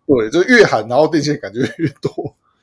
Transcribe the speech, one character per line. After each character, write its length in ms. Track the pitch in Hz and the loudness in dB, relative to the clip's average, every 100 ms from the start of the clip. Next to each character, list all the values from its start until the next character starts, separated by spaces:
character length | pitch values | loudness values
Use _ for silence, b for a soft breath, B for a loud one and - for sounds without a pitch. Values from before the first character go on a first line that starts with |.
| - | -2
对， 220 | 131 110 | 0 0
就 120 | 156 | 0
越 220 | 190 240 | 2 4
喊， 220 | 185 120 110 | 4 2 0
然 100 | 127 | 0
后 80 | 156 | 2
电 160 | 160 | 0
线 160 | 147 147 | -2 -6
杆 120 | 98 | -8
就 80 | 110 | -6
越 280 | 127 - 151 - | -6 -4 -6 -6
多。 360 | - - - _ B B | -12 -10 -12 _ B B